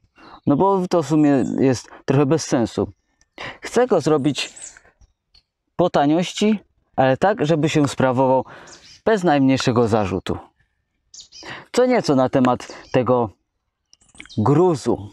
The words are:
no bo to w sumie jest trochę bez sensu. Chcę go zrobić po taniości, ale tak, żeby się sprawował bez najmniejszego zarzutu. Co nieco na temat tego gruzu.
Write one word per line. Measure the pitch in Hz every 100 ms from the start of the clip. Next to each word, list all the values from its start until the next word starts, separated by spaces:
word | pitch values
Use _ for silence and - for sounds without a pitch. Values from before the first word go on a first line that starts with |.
| _ _ - - -
no | 139
bo | 190 196 180
to | 175
w | 143
sumie | 156 147 139 73 50
jest | 135 123 - - -
trochę | 135 139
bez | 156 -
sensu. | 143 113 - 98 - _ _ _ - - -
Chcę | - 233 247
go | 185
zrobić | 151 151 135 - - - - - _ _ _ _ _ _ _ _ _ -
po | 175
taniości, | 165 143 160 180 - 208 214 - _ _ -
ale | 131 131
tak, | 190 220 147
żeby | 165 147
się | 156 139
sprawował | - 131 123 131 131 - - - - - - -
bez | 220
najmniejszego | 175 143 135 131 - 117 117
zarzutu. | 110 95 95 - 82 - _ _ _ _ _ _ - - - - - -
Co | - 254
nieco | 240 160 135
na | 127
temat | 139 127 123 - - -
tego | 131 120 127 117 - _ _ _ _ _ _ _ - - -
gruzu. | 107 143 180 151 120 110 98